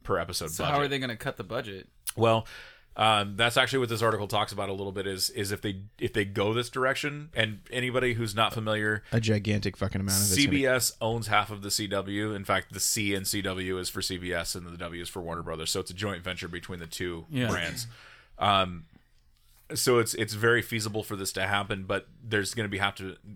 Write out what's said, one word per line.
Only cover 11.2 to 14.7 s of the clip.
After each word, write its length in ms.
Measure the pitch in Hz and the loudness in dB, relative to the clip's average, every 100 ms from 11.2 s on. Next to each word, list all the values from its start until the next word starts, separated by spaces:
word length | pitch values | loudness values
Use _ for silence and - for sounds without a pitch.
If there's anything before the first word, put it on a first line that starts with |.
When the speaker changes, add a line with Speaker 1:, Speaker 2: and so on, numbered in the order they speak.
| 107 | 2
Speaker 1:
half 220 | 104 101 | 2 2
of 120 | 101 | -4
the 80 | 101 | -4
C 160 | - 101 | -2 0
W. 480 | 98 98 101 107 | -2 0 -2 -2
In 100 | 101 | -2
fact, 280 | 98 95 - | 0 0 0
the 80 | 98 | -2
C 340 | - - 101 | 0 0 0
in 100 | 98 | 0
C 160 | 95 107 | -2 -2
W 360 | 95 92 92 92 | -2 -2 -2 -2
is 100 | 90 | -4
for 140 | 101 | -4
C 160 | - 90 | -4 -4
B 140 | 90 | -4
S 220 | 87 85 95 | -2 -4 -6
and 100 | |
the 100 | 87 | -10